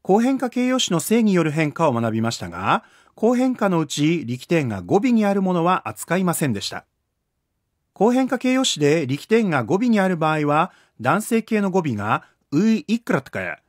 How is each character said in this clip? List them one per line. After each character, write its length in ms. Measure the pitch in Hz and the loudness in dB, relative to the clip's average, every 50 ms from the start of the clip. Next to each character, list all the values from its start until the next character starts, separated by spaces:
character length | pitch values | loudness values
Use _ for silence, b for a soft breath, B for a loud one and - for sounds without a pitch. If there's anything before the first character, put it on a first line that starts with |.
後 200 | - - 185 220 | 0 2 2 4
変 160 | 233 262 269 | 4 2 0
化 120 | 262 - 233 | -2 -4 -4
形 160 | - 247 247 | -2 -2 0
容 140 | 254 254 254 | 0 0 0
詞 120 | - - | 0 0
の 80 | 180 160 | -2 -2
性 240 | - - 220 240 220 | 0 0 2 2 4
に 100 | 214 190 | 4 2
よ 100 | 175 160 | 2 2
る 80 | 156 | 0
変 200 | 143 165 160 147 | 0 0 -2 -2
化 180 | - - 165 151 | 0 0 0 0
を 40 | 120 | 2
学 180 | 117 117 113 | 0 -2 -2
び 100 | 107 113 | -2 -2
ま 100 | 113 113 | -2 -2
し 60 | - | -4
た 120 | - - 87 | -6 -10 -12
が、 340 | 85 87 95 113 160 220 b b b b b b b | -10 -6 0 0 0 0 b b b b b b b
後 200 | - 220 226 254 | -2 0 0 2
変 200 | 240 254 262 247 | 2 0 0 0
化 140 | - 214 196 | 0 -2 0
の 100 | 175 165 | 0 0
う 80 | 160 | -2
ち 380 | - - - 143 156 170 165 113 | -2 -2 0 0 0 0 0 -4
力 220 | 117 123 127 - | -6 -8 -10 -4
点 200 | - 175 165 143 | -2 0 0 0
が 140 | 120 104 95 | -2 -4 -6
語 160 | 90 87 143 | -2 0 0
尾 140 | 202 220 254 | 2 2 2
に 140 | 240 220 208 | 2 2 2
あ 80 | 202 196 | 2 0
る 80 | 202 | 0
も 120 | 190 185 180 | 0 0 0
の 120 | 170 165 | 0 0
は 220 | 175 185 - - | 0 0 -2 -4
扱 300 | - - - - - 170 | -8 -12 -12 -6 -4 -2
い 60 | 190 190 | 0 0
ま 100 | 175 160 | -2 -2
せ 140 | - 165 | 0 -2
ん 60 | 135 107 | -2 -2
で 80 | 98 | -4
し 80 | - - | -6 -8
た。 160 | 113 85 - _ _ _ _ _ _ _ _ _ _ _ _ _ _ _ _ _ _ _ _ _ _ | -10 -12 -14 _ _ _ _ _ _ _ _ _ _ _ _ _ _ _ _ _ _ _ _ _ _
後 180 | - 190 233 | 0 2 2
変 160 | 247 262 262 | 4 2 0
化 120 | 254 262 240 | 0 -2 -2
形 140 | - 254 254 | 0 0 0
容 100 | 262 262 | 2 0
詞 160 | - - 151 | -2 0 2
で 260 | 147 143 151 170 147 | 2 2 2 2 0
力 200 | 123 139 143 - | -2 -4 -6 -2
点 220 | - 214 233 226 185 | 0 2 2 2 2
が 140 | 156 135 113 | 0 0 0
語 120 | 98 160 | 0 0
尾 80 | 196 254 | 0 2
に 160 | 247 220 208 | 2 2 2
あ 80 | 190 | 2
る 100 | 190 185 | 0 0
場 160 | 156 160 156 156 | 0 0 0 0
合 140 | 156 151 | 0 0
は、 240 | 147 147 156 175 190 b b b b b - | 0 2 2 0 -2 b b b b b -4
男 200 | 110 127 156 208 | 0 0 0 0
性 220 | 214 - 233 226 220 | 0 -2 -2 -2 -2
形 180 | - 220 208 | -2 -2 0
の 80 | 202 196 | 0 0
語 100 | 170 190 | 0 0
尾 160 | 165 147 113 | 0 0 -4
が 280 | 101 101 107 127 156 b b b b _ _ | -2 -2 -2 -2 -2 b b b b _ _
ウ 160 | 139 151 208 | 0 2 2
イ 180 | 226 220 - - | 2 2 0 0
イ 120 | - 220 233 | -4 -4 -4
ク 140 | - - - | -2 -2 -2
ラ 80 | 147 | -2
ト 80 | - - | -2 -6
カ 120 | - 98 | -10 -8
ヤ 180 | 92 87 76 - _ | -8 -8 -10 -12 _